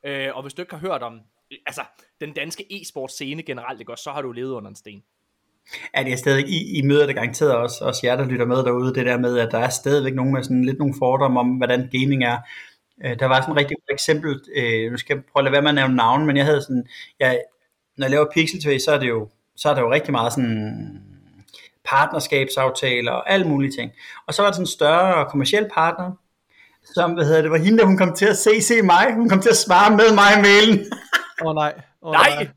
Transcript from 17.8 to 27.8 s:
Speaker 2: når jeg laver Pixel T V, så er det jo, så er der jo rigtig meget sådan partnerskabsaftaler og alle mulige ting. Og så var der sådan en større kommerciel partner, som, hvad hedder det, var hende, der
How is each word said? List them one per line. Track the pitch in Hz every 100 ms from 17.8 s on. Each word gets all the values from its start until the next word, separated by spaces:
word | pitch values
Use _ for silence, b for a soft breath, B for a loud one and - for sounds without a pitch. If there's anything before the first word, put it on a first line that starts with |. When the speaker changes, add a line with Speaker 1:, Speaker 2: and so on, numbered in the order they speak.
| _ -
Speaker 2:
når | 135
jeg |
laver | 143 151
Pixel | 165 160 185
T | 147
V, | 135
så | 143
er | 147
det | 131
jo, | 113 107 _ _ -
så | 151
er |
der | 139
jo | 117
rigtig | 139 147
meget | 135 117
sådan | 120 123 110 107 110 107 98 98 - _ _ _ B B B -
partnerskabsaftaler | 139 151 156 143 139 135 - 131 131 135 123 117
og | 123 -
alle | 196 175
mulige | 139 135
ting. | 135 117 B B B B
Og |
så | 156
var | 202
der |
sådan | 180
en | 180
større | - 147 165 190 175 139
kommerciel | 143 127 202 214
partner, | - 165 165 180 190 _ _ _ b b b _
som, | - 170
hvad | 170 147
hedder | 160
det, | 156
var | 160
hende, | 175
der | 226